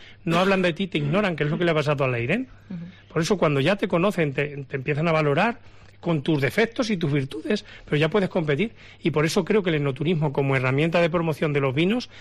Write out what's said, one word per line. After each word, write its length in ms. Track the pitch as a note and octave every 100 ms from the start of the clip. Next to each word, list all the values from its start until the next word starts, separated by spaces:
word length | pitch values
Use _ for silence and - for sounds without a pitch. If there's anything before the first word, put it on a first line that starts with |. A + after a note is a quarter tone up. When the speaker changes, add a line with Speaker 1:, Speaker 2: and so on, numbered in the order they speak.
| - -
Speaker 1:
no 140 | E3+ E3
hablan 240 | F#3+ F#3+
de 100 | F3+
ti, 140 | E3 F#3+
te 120 | E3
ignoran, 380 | C#3+ F#3 G#3 D3+
que 80 |
es 60 | D3
lo 80 | E3
que 60 |
le 60 | E3+
ha 40 |
pasado 300 | D#3 C#3+ C#3+
a 40 | C3+
la 100 | A#2+
Irene. 280 | A#2+ G#3 C4 - -
Speaker 2:
Ujú. 140 | F3+ E3+ - -
Speaker 1:
Por 100 | D#3+
eso 140 | E3 G3+
cuando 240 | E3 C#3
ya 160 | C#3 G3+
te 100 | G#3
conocen, 460 | E3+ F#3+ F#3 D3+
te, 320 | C3 D3 C#3+
te 120 | C3+ C3+
empiezan 300 | C3 C#3+ E3+
a 40 |
valorar 460 | D#3 D3 C#3+ A3 A3+ - - - -
con 200 | F3 D#3+
tus 220 | C3 D3+
defectos 480 | C3 - A3+ - A3+
y 80 | G3
tus 120 | D#3+
virtudes, 540 | C#3+ C3+ - - G#3 - - -
pero 100 | D3
ya 140 | D#3
puedes 180 | G#3 F#3
competir. 460 | - D3+ C#3+ A3+ - - -
Y 80 | E3
por 140 | D3+
eso 180 | D#3 G3+
creo 200 | - G#3
que 80 | F#3
el 60 | D3+
enoturismo 580 | C#3+ C3 D3+ E3+ D3+
como 200 | C#3 C#3
herramienta 460 | C3+ B2+ C3+ E3 F3
de 80 | E3+
promoción 460 | E3+ E3 D3 D#3+
de 60 | D3
los 140 | C#3
vinos, 360 | B2+ F3+ A#3+ - -